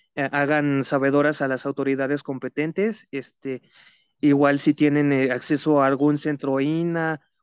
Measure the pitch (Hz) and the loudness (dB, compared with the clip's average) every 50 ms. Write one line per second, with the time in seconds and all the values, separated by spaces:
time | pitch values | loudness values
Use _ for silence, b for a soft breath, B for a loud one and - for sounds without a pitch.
0 | b b - 147 143 135 - 143 143 139 151 151 147 143 139 139 127 - 151 139 | b b -8 -6 -6 -4 -2 0 0 2 2 2 2 2 0 0 0 0 -2 0
1 | 135 139 139 143 143 151 151 - 147 135 135 127 - 143 135 - 135 135 135 131 | 0 2 2 2 2 2 0 -2 -2 -4 -4 -4 -4 -6 -4 -4 -2 -2 -2 -2
2 | 139 131 147 143 - - 139 131 131 127 - - 151 160 156 - 202 220 214 - | -2 -2 -4 -4 -6 -8 -10 -8 -8 -8 -6 -4 -4 -4 -2 -2 -2 -2 -4 -6
3 | - - - 139 123 - _ _ - 135 131 123 b b b b b b b b | -12 -12 -12 -12 -12 -12 _ _ -10 -10 -10 -10 b b b b b b b b
4 | b b b - - 147 143 139 147 139 143 139 - 151 147 - 147 147 143 147 | b b b 0 2 4 4 6 4 4 4 4 2 2 2 4 4 2 4 2
5 | 147 143 143 131 135 131 127 123 - - 160 139 - 160 151 143 135 135 139 131 | 2 2 2 2 2 0 -2 -4 -2 -2 -2 -2 2 2 2 4 4 2 2 2
6 | 143 147 147 147 - 151 147 139 - 139 135 135 135 147 156 165 170 170 170 165 | 2 0 0 0 -2 -4 -6 -4 -4 -2 -2 -2 0 -2 -2 -2 -2 -2 -2 -2
7 | 160 160 156 147 _ _ _ _ | -2 -4 -4 -6 _ _ _ _